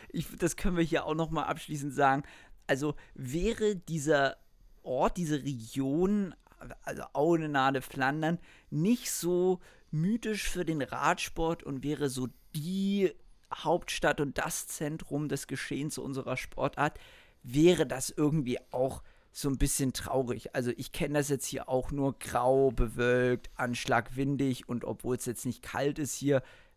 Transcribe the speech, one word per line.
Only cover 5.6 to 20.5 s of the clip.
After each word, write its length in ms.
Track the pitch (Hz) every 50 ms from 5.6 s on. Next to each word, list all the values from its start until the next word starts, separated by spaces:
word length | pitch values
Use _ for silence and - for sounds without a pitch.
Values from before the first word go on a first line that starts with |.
| 110 117 - 135 135 135 139 165 185 196 208 208 196 160 - _ _ - - - - - - - -
also 200 | 135 139 139 - - -
Auenade, 680 | 139 147 170 170 165 160 151 143 139 131 135 139 131
Flandern, 560 | - - - 139 131 135 147 156 156 160 170 170 - - - - _ -
nicht 420 | 147 147 165 208 247 - - -
so 480 | - - 160 175 180 175 180 185 185 180 - - - - _ -
mythisch 580 | - 151 165 190 226 226 - 220 214 196 - -
für 160 | - 180 180
den 160 | 165 160 147
Radsport 840 | 127 - 117 127 143 156 180 - - - - 165 165 160 170 170 -
und 200 | - 143 131 123
wäre 260 | 143 151 131 147 135
so 180 | 127 127 127 113 - - _ - -
die 600 | 151 147 175 190 196 196 196 202 202 190 170 - - - - - - - - -
Hauptstadt 640 | - - 151 165 175 - - - - - 151 139 -
und 180 | 147 139 - -
das 300 | 147 160 - - - -
Zentrum 640 | - - 160 147 156 156 - - 143 147 151 139
des 180 | 139 135 - -
Geschehens 500 | 135 - - - - 131 147 151 - 131
unserer 380 | - 131 135 135 - 120 127 -
Sportart, 600 | - - - - 127 147 - - 143 151 - - - - - - - - _ _ -
wäre 420 | 123 120 143 160 175 180 156 156 127
das 220 | 127 131 - -
irgendwie 500 | - - 151 147 156 160 127 123 120 - - -
auch 320 | - 127 131 131 - - - - - _ _ _
so 160 | - - - 139
ein 80 | 135 -
bisschen 360 | 143 139 - - 139 131 -
traurig. 600 | - - - 127 131 131 117 120 113 - -